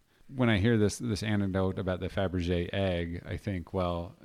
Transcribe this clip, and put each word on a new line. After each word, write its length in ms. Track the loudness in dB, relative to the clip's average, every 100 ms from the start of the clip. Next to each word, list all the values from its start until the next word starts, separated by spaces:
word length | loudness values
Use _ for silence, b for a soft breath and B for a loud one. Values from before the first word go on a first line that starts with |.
| _ b -12 0
When 140 | 2
I 80 | 4
hear 180 | 4 4
this, 220 | 4 2
this 240 | -4 -2
anecdote 560 | 0 0 0 2 0 0
about 220 | -2 -2
the 80 | -4
Fabergé 640 | -2 0 0 0 0 0
egg, 480 | 0 0 0 -2 -6 -8
I 80 | -8
think, 340 | -4 -6 -4
well, 440 | -2 -2 -2 -6 -12